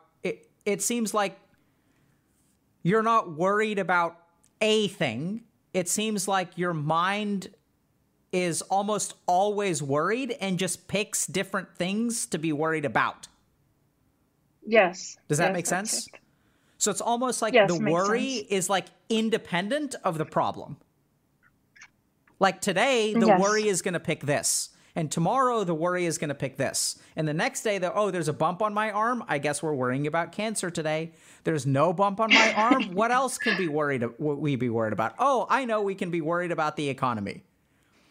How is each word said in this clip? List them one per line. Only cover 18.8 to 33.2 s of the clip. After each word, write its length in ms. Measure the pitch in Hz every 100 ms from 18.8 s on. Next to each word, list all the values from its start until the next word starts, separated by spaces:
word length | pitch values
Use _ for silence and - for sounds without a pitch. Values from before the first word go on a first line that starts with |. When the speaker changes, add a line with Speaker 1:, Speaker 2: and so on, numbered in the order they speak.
| - _ -
Speaker 1:
independent 840 | 220 220 220 220 175 202 294 277 -
of 140 | 185 160
the 80 | 147
problem. 520 | 165 110 98 - 143 _ _ _ _ _ _ _ _ _ - - _ _ _ _ -
Like, 200 | 190 185
today, 520 | 202 185 269 240 214
the 140 | 226 226
Speaker 2:
Yes. 120 | 185
Speaker 1:
worry 260 | 202 214 214
is 120 | 175
gonna 180 | 196 165
pick 220 | - 151
this. 480 | 139 127 - - - _ _ 175
And 120 | 156
tomorrow, 520 | 170 170 262 254 226
the 100 | 175 156
worry 300 | 180 180 170
is 120 | 156
gonna 180 | 151 139
pick 220 | 135 135
this. 400 | 120 - - - - -
And 120 | 156
the 60 |
next 280 | 156 247 -
day, 140 | 226 196
the, 160 | 175
"Oh, 180 | 208 208
there's 160 | 175 156
a 60 |
bump 280 | - 160 175
on 120 | 208
my 180 | 208 214
arm. 320 | 202 226 240 -
I 100 | 147
guess 240 | 147 143
we're 100 | 160
worrying 340 | 139 123 131 147
about 240 | 165 170
cancer 360 | - 220 208 180
today. 440 | 170 156 156 165 - - - -
There's 200 | 156 135
no 280 | 135 165
bump 260 | 180 202 202
on 120 | 220
my 180 | 240 220
arm. 300 | 208 226 269
Speaker 2:
<laughs> 100 | 196
Speaker 1:
What 180 | 180 233
else 260 | 247